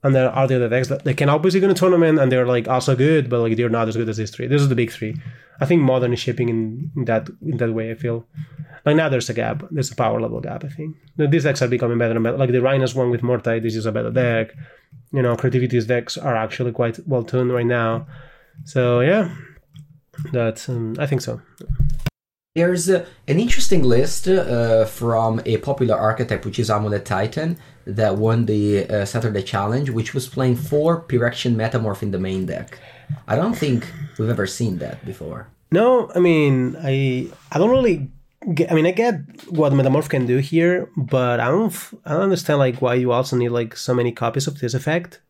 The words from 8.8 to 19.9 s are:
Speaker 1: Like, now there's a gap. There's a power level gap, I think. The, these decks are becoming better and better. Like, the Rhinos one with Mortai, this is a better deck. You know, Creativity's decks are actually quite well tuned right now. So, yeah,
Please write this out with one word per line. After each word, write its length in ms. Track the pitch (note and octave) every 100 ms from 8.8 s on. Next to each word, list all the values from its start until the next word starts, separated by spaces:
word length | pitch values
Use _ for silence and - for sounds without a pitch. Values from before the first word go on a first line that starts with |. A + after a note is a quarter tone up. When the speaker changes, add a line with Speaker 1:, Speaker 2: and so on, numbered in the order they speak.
| -
Speaker 1:
Like, 100 | D3+
now 140 | D#3
there's 180 | C3 A2+
a 60 |
gap. 280 | A2+ A2+ C#3+ -
There's 200 | D#3 C3+
a 20 |
power 240 | - A#2 A2+
level 220 | A2+ A2+
gap, 240 | - -
I 40 | C#3+
think. 280 | D3 D#3 D#3 _ -
The, 100 | D3
these 160 | C#3+
decks 160 | D3 C#3
are 80 | B2
becoming 300 | B2 A#2+ A#2
better 160 | A#2
and 100 | A2+
better. 140 | A2+ C3
Like, 120 | C3
the 120 | B2
Rhinos 320 | B2+ C#3 C3
one 160 | B2 B2
with 100 | A#2+
Mortai, 420 | A#2+ B2+ B2 A2+
this 140 | A2+ A2
is 80 |
a 80 | A2
better 180 | G#2+ A2+
deck. 440 | A#2 B2 A2+ - - - - _ - _
You 80 | C#3
know, 160 | B2 A#2
Creativity's 480 | C3 B2+ B2 A#2+ A2
decks 300 | B2 A#2 -
are 180 | D3
actually 380 | A2+ A2 - B2
quite 340 | A#2 A#2+ A2+ -
well 160 | C3
tuned 300 | A2+ B2+ B2
right 140 | B2 A#2+
now. 400 | B2 A#2 A2+ - - - - _ -
So, 360 | - C3+ B2 A#2+
yeah, 340 | C3 G3+ F3 - - - _ - -